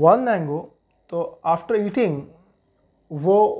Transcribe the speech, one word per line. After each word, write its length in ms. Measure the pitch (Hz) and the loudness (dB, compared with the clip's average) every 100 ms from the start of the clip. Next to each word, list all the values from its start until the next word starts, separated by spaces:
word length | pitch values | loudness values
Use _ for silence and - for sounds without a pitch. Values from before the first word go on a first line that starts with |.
one 220 | 160 233 247 | 4 4 2
mango, 300 | 196 151 156 - _ _ _ - | -2 -4 -8 -10 _ _ _ -10
तो 320 | 170 165 - 160 | -8 -8 -6 -4
after 260 | 165 - 214 208 | -2 -2 -2 -2
eating 340 | 254 202 143 143 _ _ _ _ _ _ _ - | -2 -2 -4 -12 _ _ _ _ _ _ _ -14
वो 340 | 147 170 202 214 | -4 2 2 2